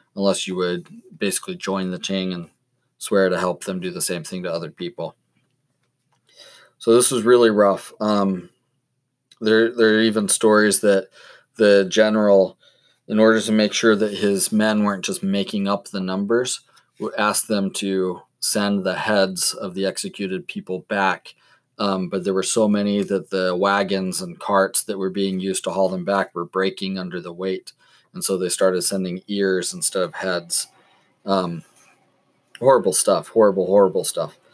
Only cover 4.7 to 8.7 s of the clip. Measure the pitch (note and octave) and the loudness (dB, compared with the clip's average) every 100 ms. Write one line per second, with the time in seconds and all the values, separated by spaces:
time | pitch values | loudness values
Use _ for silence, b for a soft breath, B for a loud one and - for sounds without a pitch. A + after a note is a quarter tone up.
4.7 | - F2 - E2 - _ _ _ _ _ | -10 -12 -10 -12 -14 _ _ _ _ _
5.7 | _ _ _ _ _ _ B B B B | _ _ _ _ _ _ B B B B
6.7 | B - A#2 A#2 B2 A2 B2 A#2 G#2 G2+ | B 4 4 4 2 4 6 6 6 4
7.7 | F#2+ - - G#2+ G#2 G2 F#2 - _ _ | 2 -4 -6 0 0 0 -2 -8 _ _